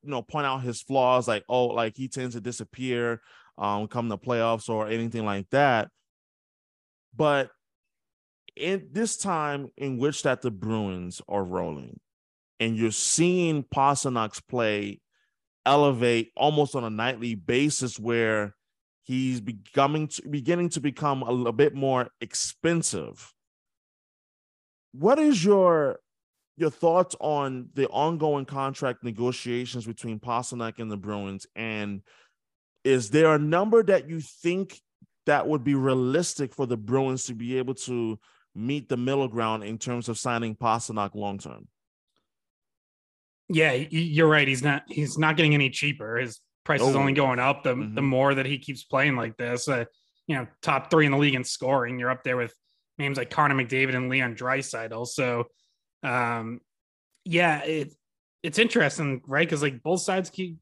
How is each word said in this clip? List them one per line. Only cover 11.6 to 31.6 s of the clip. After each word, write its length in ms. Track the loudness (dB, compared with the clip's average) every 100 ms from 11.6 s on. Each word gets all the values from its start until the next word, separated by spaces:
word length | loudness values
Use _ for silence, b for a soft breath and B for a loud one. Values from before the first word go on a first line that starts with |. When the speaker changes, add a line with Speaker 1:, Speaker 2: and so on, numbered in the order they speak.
| -4 -8 -14 -20 _ _ _ _ _ -4
Speaker 1:
and 180 | -2 0
you're 140 | 0
seeing 720 | 0 0 2 2 2 0 -2
Pastrnak's 800 | -2 2 2 2 0 -2 -4 -6
play 600 | -6 -2 0 0 -4 -10 _ _ _ _ _ _
elevate 680 | 2 4 4 4 2 2 0 0
almost 380 | 2 2 0
on 80 | -2
a 80 | -4
nightly 460 | -4 -4 -4 -6 -4
basis, 640 | 0 2 2 0 -4 -4
where 560 | -2 2 2 0 -2 -8 _ _ _ _
he's 360 | -6 -2 -2 -2
becoming 680 | -6 -12 -4 2 2 2 -4
to, 200 | -8 -8
beginning 420 | -4 0 0 0
to 100 | -2
become 420 | -4 -2 -2 -2
a 80 | -2
little 220 | -2 0
bit 200 | 2 2
more 360 | 2 0 0 -2 -8
expensive. 1120 | -10 -6 -8 -4 0 0 -2 -6 -8 -14 -20 _ _ _ _ _ _ _ _ _ _ _ _ _ _ _ _
What 300 | 0 4 6
is 240 | 4 4
your, 560 | 6 6 6 4 2 -2 _ _ _ _ _ -4
your 140 | -4
thoughts 460 | 2 2 4 2 -2
on 500 | -2 -2 -2 -6 -8
the 140 | -2 -2
ongoing 560 | 0 0 0 0 -2
contract 580 | -4 -4 -6 -4 -4 -4
negotiations 800 | -6 -2 -2 -2 -4 -6 -6 -8
between 360 | -10 -10 -8 -8
Pastrnak 580 | -4 -4 -4 -6 -8 -8
and 100 | -8
the 80 | -8
Bruins? 520 | -6 -6 -8 -10 -12
And 460 | -10